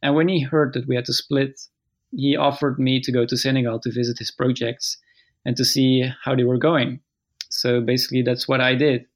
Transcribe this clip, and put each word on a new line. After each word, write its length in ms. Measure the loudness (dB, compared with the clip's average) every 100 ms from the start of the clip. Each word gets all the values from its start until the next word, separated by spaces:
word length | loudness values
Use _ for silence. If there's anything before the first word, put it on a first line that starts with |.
And 140 | 2
when 140 | 2 4
he 120 | 2
heard 320 | 0 2 2
that 120 | 0 -2
we 80 |
had 100 | -2 -2
to 60 |
split, 480 | -6 -2 0 0 -4 -20 _ _ _ _
he 260 | -4 0 2
offered 420 | 0 0 -2 0
me 220 | 0 0
to 120 | 0
go 120 | 0 0
to 100 | 0
Senegal 440 | 0 0 0 -2
to 120 | -4
visit 260 | -4 -4 -4
his 120 | -10
projects 680 | -2 -2 0 -4 -6 -8 -10 _ _ _ _
and 120 | -6 -2
to 80 |
see 400 | 0 2 4 4 0 -4
how 100 | -4
they 100 | 0
were 140 | 2 2
going. 420 | 2 2 0 -6 _ _ _ _ -12
So 300 | -6 0 0
basically, 420 | 2 0 0 0
that's 260 | 0 -2 -2
what 120 | 0
I 140 | 2
did. 320 | 2 2 0 -4